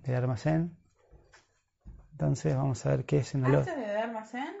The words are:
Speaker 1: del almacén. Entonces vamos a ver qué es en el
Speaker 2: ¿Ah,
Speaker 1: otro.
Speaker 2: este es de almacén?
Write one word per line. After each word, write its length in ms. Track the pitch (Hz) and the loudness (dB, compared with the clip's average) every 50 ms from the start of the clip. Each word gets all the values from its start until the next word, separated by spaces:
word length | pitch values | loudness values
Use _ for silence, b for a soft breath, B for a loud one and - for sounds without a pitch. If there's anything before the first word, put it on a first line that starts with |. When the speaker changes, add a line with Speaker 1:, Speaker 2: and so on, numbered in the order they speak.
| - | -6
Speaker 1:
del 100 | 131 123 | -4 -2
almacén. 600 | 123 123 127 127 110 - 151 160 160 170 170 - - _ _ _ _ _ _ - - _ _ - - _ _ _ _ _ _ _ _ - - - - - - | 0 0 0 -2 0 0 2 2 2 0 -2 -4 -12 _ _ _ _ _ _ -20 -20 _ _ -20 -20 _ _ _ _ _ _ _ _ -20 -20 -20 -20 -20 -14
Entonces 420 | - - 78 - 139 - - 76 69 | -4 0 0 0 2 2 0 0 2
vamos 300 | 131 143 139 123 - - | 2 2 0 0 0 0
a 60 | 143 | 0
ver 140 | 139 135 127 | 0 0 2
qué 140 | - 147 143 | 2 2 2
es 160 | 127 - - | 2 0 0
en 120 | 139 127 | 0 4
el 80 | 131 139 | 4 4
Speaker 2:
¿Ah, 40 | 71 | 4
Speaker 1:
otro. 120 | 127 359 | 4 2
Speaker 2:
este 100 | 330 277 | -2 -4
es 60 | 226 208 | -4 -2
de 100 | 208 214 | -2 -2
almacén? 480 | 226 233 233 220 220 - - 247 277 330 - - | -2 -2 -4 -8 -10 -8 -8 -8 -8 -8 -8 -6